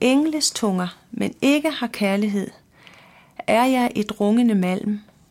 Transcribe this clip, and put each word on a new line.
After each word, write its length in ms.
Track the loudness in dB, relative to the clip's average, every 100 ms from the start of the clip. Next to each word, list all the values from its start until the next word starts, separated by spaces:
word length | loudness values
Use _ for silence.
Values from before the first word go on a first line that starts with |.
engles 500 | 2 2 2 -2 -4
tunger, 460 | -2 -2 -2 -4 -8 _
men 220 | -6 -6 0
ikke 300 | 2 2 0
har 160 | -4 -8
kærlighed, 640 | -2 0 0 0 -2 -4 -12 _ _ -20 -20 -20 -20 _ -12 0
er 180 | 2 4
jeg 260 | 2 0 -2
et 240 | -6 -2
rungende 360 | 2 4 4 2
malm 440 | 0 -2 -4 -6 -10 _ _